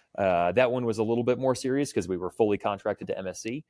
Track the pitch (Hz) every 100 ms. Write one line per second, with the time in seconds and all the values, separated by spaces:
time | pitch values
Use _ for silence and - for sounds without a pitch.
0 | _ - 98 87 87 98 127 127 120 107
1 | 110 117 120 127 131 123 131 135 139 -
2 | 87 90 90 - 110 101 107 101 107 101
3 | 95 - 95 90 113 131